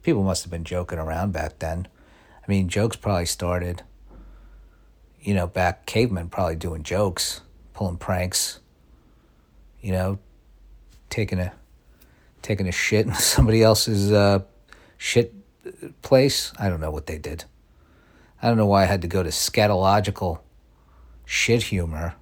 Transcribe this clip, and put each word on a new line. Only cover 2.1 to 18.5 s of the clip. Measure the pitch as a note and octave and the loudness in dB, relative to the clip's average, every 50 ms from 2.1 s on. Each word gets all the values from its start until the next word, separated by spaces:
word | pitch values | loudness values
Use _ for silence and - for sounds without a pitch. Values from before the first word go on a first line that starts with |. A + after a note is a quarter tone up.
| - - _ _ - - | -20 -20 _ _ -20 -16
I | - - | -4 -2
mean, | G2+ G2 F#2+ F2 | 0 0 0 0
jokes | - G#2 G#2+ A2+ - | 0 0 0 0 -2
probably | - - G#2+ G2 F2 F2 | -4 -2 -2 0 0 -2
started, | - - - F2+ F2 F2+ F2+ F2 F2 F2 - - - - - - - - - - - - - - - - - - - _ _ _ _ _ _ _ _ _ _ | -4 -4 -4 -2 -2 -2 -2 -2 -4 -8 -8 -12 -20 -20 -20 -20 -20 -20 -20 -20 -20 -20 -20 -20 -20 -20 -20 -20 -20 _ _ _ _ _ _ _ _ _ _
you | - F#2+ G2+ | -4 -2 0
know, | F#2 F2 | 0 0
back, | E2+ - F#2 F2+ F2 E2+ - _ | -2 -2 0 0 0 -2 -4 _
cavemen | - - A2 A#2+ B2+ F#2+ F2+ E2+ E2+ | -4 0 0 2 2 0 -4 -6 -6
probably | - - F#2 E2+ E2 | -4 -2 -2 -2 -2
doing | E2 E2+ F2 D#2 D#2 D2 | -4 -6 -6 -6 -8 -6
jokes, | - F2 F#2+ G#2 F#2+ E2 - - - - - - - - - - - - | -4 0 0 0 0 -2 -4 -6 -6 -6 -10 -14 -20 -20 -20 -20 -20 -8
pulling | - G#2 F#2 F2 E2+ | -6 -4 -4 -4 -6
pranks, | - - F#2+ F2+ F2+ F#2+ - - - - - - _ _ _ _ _ _ - _ _ _ _ _ _ _ _ _ _ _ _ - - - _ - | -4 -4 -2 -2 -2 -2 -2 -4 -4 -4 -8 -14 _ _ _ _ _ _ -20 _ _ _ _ _ _ _ _ _ _ _ _ -20 -20 -20 _ -12
you | - G2 | -6 -2
know, | F#2+ F#2 F#2 F#2+ G2 G2 _ - _ _ _ _ - _ - - - - - _ - - _ _ | -2 0 0 -2 -4 -6 _ -20 _ _ _ _ -20 _ -20 -20 -20 -20 -20 _ -20 -20 _ _
taking | - A#2 G#2 - - F2+ | -4 -4 -2 -2 -2 -4
a, | F2+ F#2 - - - _ - _ _ _ _ _ - _ _ _ _ _ _ _ | -4 -4 -8 -14 -20 _ -20 _ _ _ _ _ -20 _ _ _ _ _ _ _
taking | - - A2 F2+ G2 F2+ | -6 -6 -4 -2 -2 -2
a | |
shit | E2+ - - - G#2+ G#2+ A2 | -2 -2 0 2 2 2 2
in | - - | 0 0
<laughs> | |
somebody | - - - - - C3 A2+ A2 A2+ | 0 0 2 4 4 4 6 6 6
else's, | A2 A2 G#2+ G#2 - A#2+ A2 G2 G2+ G2+ | 6 6 6 4 2 0 0 0 2 4
uh, | G#2+ G#2 G2+ G2+ G2+ F#2+ F#2+ - _ _ _ _ - - - - _ | 4 6 6 6 4 2 0 -6 _ _ _ _ -20 -20 -20 -20 _
shit | _ - - - A#2+ A#2 - - - - _ _ _ _ - - - - C#3 - _ | _ -8 0 2 2 2 2 -6 -20 -20 _ _ _ _ -20 -16 -16 -18 -18 -18 _
place. | - - C3+ C3 C3+ C#3+ - - - - - - | 2 4 6 6 6 4 2 0 -4 -6 -8 -4
I | G2+ F#2+ | -2 -2
don't | F2 D#2+ | -2 -2
know | D#2 D#2 | -4 -6
what | D2+ D2+ D2 | -6 -6 -8
they | - D#2+ D2+ | -8 -10 -8
did. | D2+ C#2+ - E2 - - _ _ _ _ _ _ _ _ _ _ _ _ _ _ - _ _ _ | -8 -10 -10 -10 -14 -18 _ _ _ _ _ _ _ _ _ _ _ _ _ _ -20 _ _ _
I | - | 0
don't | A#2 | 0